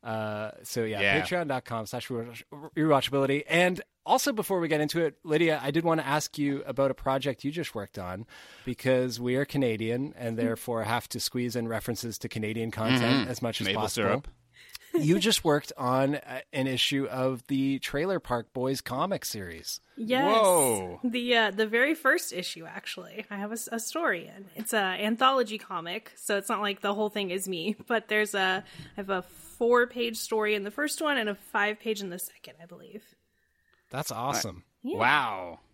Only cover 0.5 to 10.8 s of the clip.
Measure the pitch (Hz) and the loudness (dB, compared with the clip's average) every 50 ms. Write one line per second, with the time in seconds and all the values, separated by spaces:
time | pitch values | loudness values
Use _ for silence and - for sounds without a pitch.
0.5 | - - - - - 120 113 110 107 101 98 101 98 98 - - 180 175 170 147 | -10 -12 -12 -6 -4 -2 -2 -2 0 2 2 4 4 4 2 0 -2 -2 0 -2
1.5 | 131 127 - - 120 113 110 - - 123 - - 131 117 113 120 117 117 - _ | -2 -4 -4 -6 -6 -6 -6 -6 -8 -10 -8 -6 -6 -6 -6 -8 -12 -16 -18 _
2.5 | - 147 147 - _ 160 151 160 147 131 - - 135 139 135 135 139 143 147 - | -18 -18 -18 -8 _ 0 4 6 6 6 4 2 2 2 4 4 2 0 0 2
3.5 | 160 170 180 180 185 - - _ _ _ _ 156 202 262 - 285 262 214 196 - | 4 4 4 4 2 -2 -8 _ _ _ _ 4 4 4 4 2 0 -2 0 0
4.5 | 196 185 165 151 156 151 151 147 - 165 170 151 135 _ _ 160 156 151 170 165 | 0 0 2 2 2 2 2 2 2 0 0 0 -2 _ _ 0 4 4 6 4
5.5 | 156 143 123 139 147 165 165 170 165 160 143 135 143 151 147 - - 156 143 143 | 4 2 0 0 0 2 4 4 2 2 2 2 0 0 0 -2 -4 -2 0 0
6.5 | 139 139 - - 131 127 135 135 131 - - 139 131 135 131 147 123 - - 139 | 0 -2 -4 -6 0 2 2 2 2 0 0 0 0 2 0 -2 -4 -2 -6 -6
7.5 | 151 170 151 - - 110 101 - _ 104 92 90 92 95 113 _ - - - - | -4 -4 -6 -6 -6 -8 -8 -8 _ -10 -8 -8 -8 -8 -10 _ -16 -20 -20 -20
8.5 | - - - 127 120 - - 131 127 127 127 127 117 117 120 123 127 131 143 - | -20 -12 -8 -8 -8 -2 2 4 4 4 4 0 -2 -4 -2 0 0 0 0 0
9.5 | - 143 135 120 110 104 113 110 117 123 135 151 - - 123 117 113 113 120 117 | 0 2 2 2 2 0 0 -2 -2 -2 -2 -6 -8 -6 -6 -4 -2 0 0 0
10.5 | 113 - - - 117 113 | -2 -2 -4 -4 -4 -2